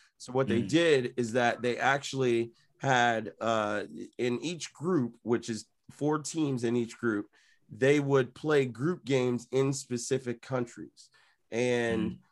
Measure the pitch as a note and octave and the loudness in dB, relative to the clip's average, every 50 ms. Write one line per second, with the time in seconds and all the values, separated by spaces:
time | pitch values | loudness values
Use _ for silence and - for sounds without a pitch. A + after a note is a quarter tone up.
0 | _ _ _ _ - - B2 C3 C3+ G#2 A#2 A#2+ A#2 G2 C3 E3 E3+ E3 D3 C3 | _ _ _ _ -12 -4 -2 0 0 2 0 0 0 2 2 4 4 4 4 4
1 | B2 B2 - - A#2+ A2 A2 B2+ A#2+ A#2+ G2+ - A2+ B2 A#2 - A#2+ B2+ C3+ C#3+ | 2 0 -2 -4 -2 0 0 2 2 2 0 0 -2 -2 -2 0 2 2 2 0
2 | C3+ - - C3+ C3 B2 A#2 A#2 A#2 A#2 - _ _ _ _ _ - C3+ C3 B2 | -2 -6 -4 0 0 2 2 2 0 -2 -8 _ _ _ _ _ 0 2 4 4
3 | A#2+ A#2+ A2+ A2+ A2 F#2+ - - G#2+ A2+ A2+ A2 G#2+ G#2 G#2 G#2 F#2 - - G2 | 4 4 2 0 -2 -6 -8 -4 -2 0 0 0 0 0 -2 -4 -6 -8 -10 -14
4 | G2 F#2 _ - A#2 B2 A#2+ A#2 C3 D#3+ F3+ D#3 - - - - C#3 F3+ F#3 D3+ | -14 -12 _ -4 -2 -2 -2 -2 -4 -6 -8 -8 -10 -14 -12 -8 -2 0 0 0
5 | B2 A#2 - _ - A2 A#2+ A2 A#2 - A2+ G#2 - _ _ _ _ - - - | 0 -2 -4 _ -2 -2 -2 -2 -2 -4 -8 -8 -10 _ _ _ _ -20 -10 -4
6 | C#3 D3+ D3+ D#3 C#3+ - - D#3+ D#3 C#3 C3+ A#2+ A#2 A#2 A#2 B2 A#2 A2+ - - | -2 -2 -2 -2 -4 -6 -4 -2 -2 -2 -2 -2 -2 0 0 0 -2 -4 -6 -4
7 | - A#2 G#2+ G2+ G#2 - _ _ _ _ _ _ _ _ - G#2+ B2 C#3 D3 D3 | -2 -2 0 -2 -4 -8 _ _ _ _ _ _ _ _ -2 2 4 4 4 4
8 | C#3+ C#3 C#3 C3+ B2+ - - - - D#3 D3+ C#3+ C3+ B2 A2 A2+ C3+ E3+ F3+ - | 4 4 4 2 2 0 -4 -6 -2 2 2 2 2 2 -2 -2 -2 -2 -2 -2
9 | - A#2 C#3 B2+ B2 B2 B2 A#2 - - B2+ C3 C3+ C#3 C#3 C3+ - - B2 A#2+ | -2 0 0 2 2 2 0 -2 -4 -2 0 0 2 2 0 -4 -6 -6 -8 -6
10 | - - C3+ C3 C3 B2 A#2+ A#2+ - - C3 B2+ A#2+ - - - D#2+ - - - | -2 -2 -4 -2 -2 -6 -8 -8 -8 -6 -4 -4 -4 -6 -10 -14 -16 -18 -18 -20
11 | - _ _ _ _ _ _ _ _ _ A2 A2+ B2 B2 B2 A#2+ A#2+ A#2 A2+ A2 | -20 _ _ _ _ _ _ _ _ _ -2 0 0 2 2 2 0 0 0 0
12 | A2 A#2 B2 - _ _ | -2 -4 -6 -8 _ _